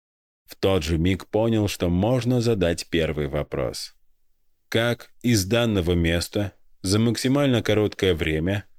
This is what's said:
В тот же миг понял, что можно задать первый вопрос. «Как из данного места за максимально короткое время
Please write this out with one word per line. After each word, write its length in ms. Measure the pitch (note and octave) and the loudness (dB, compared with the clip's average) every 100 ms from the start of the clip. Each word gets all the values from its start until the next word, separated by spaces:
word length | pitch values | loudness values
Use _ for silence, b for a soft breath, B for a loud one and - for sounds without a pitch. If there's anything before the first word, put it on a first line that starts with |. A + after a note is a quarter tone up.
| _ _ _ _ _ | _ _ _ _ _
В 100 | - | -4
тот 280 | G2 F#2+ | 0 0
же 140 | D#2 E2 | 0 0
миг 300 | F2 F#2 - | 0 -2 -2
понял, 400 | G#2 A#2 A2+ G#2 | 0 2 2 0
что 220 | - F2+ | 0 0
можно 520 | F2 G#2+ B2+ A#2 B2+ | 2 2 0 0 0
задать 460 | A#2 A2 E2+ F2 - | 2 2 2 0 -2
первый 380 | E2 D#2 D2+ D2 | -2 0 -2 -4
вопрос. 680 | D2 D2 C#2+ B1 - - - _ _ _ _ _ _ _ | -4 -4 -4 -4 -6 -12 -16 _ _ _ _ _ _ _
«Как 420 | A2+ A#2 A#2+ - - | -2 0 -4 -8 -6
из 240 | A#2+ A2+ F#2 | 0 0 2
данного 480 | A#2 A#2 G#2 E2+ | 0 2 0 2
места 600 | F2 E2 E2+ E2+ G#2+ G#2 - - - | 2 2 0 -2 -4 -6 -8 -20 -12
за 160 | F#2+ G#2 | -2 0
максимально 640 | A#2 A2 C3 C#3 C#3+ A#2+ | 2 0 0 2 2 0
короткое 540 | G2+ G#2+ G#2 - F#2+ E2 | 2 2 0 0 0 2
время 500 | D#2+ D#2 E2+ G2+ - | 0 0 -2 -4 -6